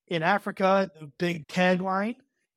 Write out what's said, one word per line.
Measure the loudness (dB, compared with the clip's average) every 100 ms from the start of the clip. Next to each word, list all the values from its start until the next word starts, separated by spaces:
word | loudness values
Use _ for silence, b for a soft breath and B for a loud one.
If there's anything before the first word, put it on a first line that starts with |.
| -6
In | -2
Africa, | 0 0 -2 0 2 2 0 -6
the | -16 -6
big | -4 -4 -4
tagline | 0 2 2 0 -4 -4 -8 _ _ _